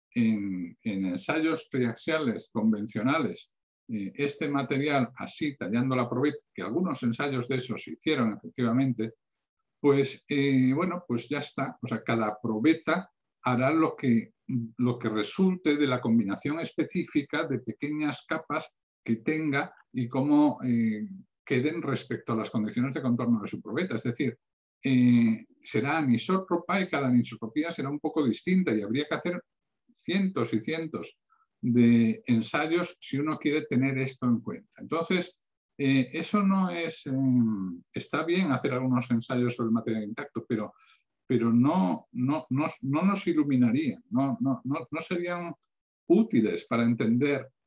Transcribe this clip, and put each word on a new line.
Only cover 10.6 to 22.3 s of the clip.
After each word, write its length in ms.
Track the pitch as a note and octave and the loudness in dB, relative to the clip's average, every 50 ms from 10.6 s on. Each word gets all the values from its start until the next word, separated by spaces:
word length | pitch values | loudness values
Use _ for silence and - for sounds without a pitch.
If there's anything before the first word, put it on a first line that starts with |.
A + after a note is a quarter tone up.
| B2+ B2+ C3 | 4 4 2
bueno, 300 | D3 F3+ F3+ E3+ F3+ - - | 2 0 -2 -2 -4 -6 -4
pues 220 | B2 A#2 - - | -4 -4 -4 -4
ya 80 | C#3+ C#3+ | -6 -6
está. 400 | C3+ - - - C3+ A#2 - - - | -6 -8 -6 -6 -6 -6 -8 -10 -8
O 40 | A#2+ | -6
sea, 140 | B2 A2+ - | -6 -6 -2
cada 320 | - A#2+ A2+ A2+ G#2+ - - | -2 0 0 0 -2 -4 -4
probeta 680 | - A2+ A2 G#2+ A2+ D#3 D#3+ D#3+ - - D#3+ F#3 F#3+ - _ _ _ _ _ _ - | -4 -4 -2 2 4 2 2 2 0 -2 -2 -2 -2 -8 _ _ _ _ _ _ -2
hará 260 | C3 B2 A#2+ C3 C3+ | -2 0 2 2 2
lo 260 | D#3 E3 D#3+ - - | 2 2 2 0 0
que, 380 | - - C3 A#2 A2+ A2 - _ _ _ - C3 B2 A#2 A2+ - - | -2 0 2 2 2 2 -2 _ _ _ -6 -4 -4 -4 -6 -4 -2
lo 200 | B2 B2+ A#2+ - | 0 0 0 0
que 120 | - A2+ | -2 -2
resulte 680 | G#2+ G#2+ G#2 - - - F#3+ F#3+ F3+ F3 - D#3 D3 C#3+ | -2 -2 -2 -2 0 2 2 2 2 2 0 0 2 2
de 80 | D3 | 2
la 160 | C3+ B2+ A#2+ | 2 2 0
combinación 580 | B2+ B2 A2+ A#2 G#2 G2 G2+ - - C#3+ D3 E3 | 0 2 2 4 2 2 -2 -4 -4 -4 -4 -4
específica 840 | D#3+ - - - D3+ - - F#3 D#3 - - D3+ C#3 - - D3 E3 | -6 -8 -4 -4 -4 -2 -2 -4 -4 -2 -2 -4 -4 -2 -2 -4 -2
de 140 | D3 C3+ - | -2 -4 -4
pequeñas 640 | - - A2 - - D3 D3+ D3+ D3+ D3 C3 - - - | -4 -6 -10 -8 -6 -6 -4 -2 -2 -4 -4 -6 -6 -6
capas 460 | D#3+ D#3+ - - D3 D#3+ - - _ _ _ _ _ _ - | -6 -6 -6 -4 -6 -6 -6 -8 _ _ _ _ _ _ -4
que 140 | - A#2 A2+ | -4 -4 -2
tenga 540 | - - D#3 D#3 D#3+ D3+ C3+ C#3 D3 - - _ _ _ - | -2 -2 -2 -2 0 0 0 -2 -2 -4 -8 _ _ _ -6
y 140 | C3 B2 A#2+ | -6 -4 -2
cómo, 480 | B2 C3 C3+ D3 D3 D3 D3 D3 B2 - - | -2 0 2 4 6 6 6 4 2 0 -2
eh, 440 | B2+ A#2+ A#2 A2+ A2+ G#2+ G#2+ G#2+ G2 F#2+ - - _ _ _ _ | 0 2 2 2 2 0 -2 -6 -8 -10 -14 -18 _ _ _ _
queden 380 | - C#3 B2 B2 D3+ E3 F3 D3+ | -2 0 0 0 0 -2 -2 -4
respecto 500 | C#3+ C3 B2 - - A#2+ G#2+ - - | -2 -4 -4 -4 -4 -8 -6 -4 -4